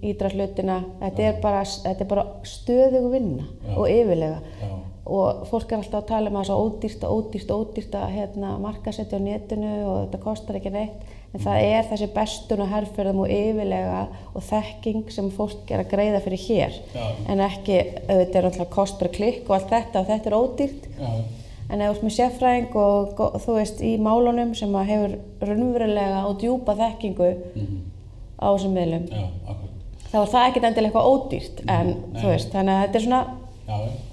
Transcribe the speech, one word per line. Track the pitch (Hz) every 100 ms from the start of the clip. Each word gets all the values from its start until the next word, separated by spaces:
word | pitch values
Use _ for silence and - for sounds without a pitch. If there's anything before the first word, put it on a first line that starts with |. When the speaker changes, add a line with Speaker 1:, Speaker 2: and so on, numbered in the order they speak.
Speaker 1:
ídra | 208 202 196
hlutina, | 196 196 196 190 185 185 -
þetta | 196 185
Speaker 2:
Já. | 214
Speaker 1:
er | 214
bara, | 214 202
þetta | 196 - - 190
er | 196
bara | 202 - -
stöðug | - - - 240 262 254 247
vinna | 262 220 131 147 - -
Speaker 2:
Já. | -
Speaker 1:
og | 208
yfirlega. | 214 233 170 156 156 - -
Speaker 2:
Já. | 104 95 92 - -
Speaker 1:
Og | 190 190 196 175
fólk | 226 -
er | 220
alltaf | 196 208
að | 208
tala | 220 214
um | 202
að |
það |
er | 190
svo | 196 214
ódýrt | 214 220 -
og | - 214
ódýrt | 220 202 -
og | 208
ódýrt | 220 - 220 202
að, | 196 196
hérna, | 202 202 196 202
markaðssetja | 196 214 - 208 208 202
á |
netinu | 196 214 - 214 208 208 202
og | 190 190
þetta | 190
kostar | 214 214 - 196
ekki | 190
neitt. | 196 214 214 - - -
En | 196
það | 196 202
Speaker 2:
Mhm. | 208
Speaker 1:
er | 220
þessi | 226 214 208
bestun | 202 214 - - 214
og | 196
herferðum | 208 202 - 196 190
og | 190
yfirlega | 196 214 214 202 185 185 185 202 - - -
og |
þekking | 190 214 214 - - 220 214
sem | - 196
fólk | 190 208 - -
er | 196 190
að |
greiða | 196 208 202
fyrir | 196 185
hér. | - 220 131 - -
Speaker 2:
Já. | - 110 113 -
Speaker 1:
En | 98
ekki, | 98 185 - 185 - - -
auðvitað | 196 180 185
er |
náttúrulega | 180 180 175
kostur | - 196 - 180
klikk | - 208 247 -
og | 196
allt | 190
þetta | 226 226 202
og | 190
þetta | 214 214
er |
ódýrt. | 208 254 - 277 - - -
Speaker 2:
Já. | 135 160 - - - - -
Speaker 1:
En | 202
ef | 208
þú | 208
ert |
með | 220 220
sérfræðing | 247 247 254 247 240 214
og | 202 202 202 -
go-, | 214 208
þú | - 226
veist, | 214 -
í | 226 220
málunum | 214 226 240 240 240 226
sem | 214
að | 196 196
hefur | 214 208 - - -
raunverulega | 202 208 247 240 226 208 196 190 196
og | 196
djúpa | 226 254 247 202
þekkingu | 226 220 214 180 180 180 - -
Speaker 2:
Mhm. | 104 95 - - - - - -
Speaker 1:
á | 202
þessum | 202 196
miðlum, | 185 175 165 175
Speaker 2:
Já, | 107 90 87 -
akkurat. | - - - - - -
Speaker 1:
þá | 220
er | 208
það | 254 247
ekkert | 254
endilega | 226 226 214
eitthvað | 226 -
ódýrt, | 269 - - - - -
Speaker 2:
Mhm. |
Speaker 1:
en | 185 175 - -
Speaker 2:
Nei. | -
Speaker 1:
þú | 196
veist, | 160 -
þannig | 196 190 190
að | 196
þetta | 208
er |
svona | 226 254 254 - - - -
Speaker 2:
Já, | 104
já. | 110 113 -